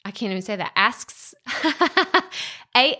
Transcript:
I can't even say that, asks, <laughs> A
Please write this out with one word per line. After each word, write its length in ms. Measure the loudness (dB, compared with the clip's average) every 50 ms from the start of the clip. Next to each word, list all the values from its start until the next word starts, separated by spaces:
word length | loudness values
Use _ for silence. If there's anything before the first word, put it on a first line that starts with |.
| -14
I 60 | -14
can't 200 | -10 -6 -6 -4
even 120 | -4 -4
say 140 | -6 -6 -6
that, 160 | -6 -6 -2 2
asks, 580 | 4 2 2 2 -2 -10 -10 -10 -10 -8 -10 -12 _ -10 -8 -6 -2
<laughs> 20 | 0 0 2 2 0 2 2 2 0 4 2 0 0 0 -10 -12 -10 -10 -12 -16 -10 _ 4
A 180 | 4 4 4 2 4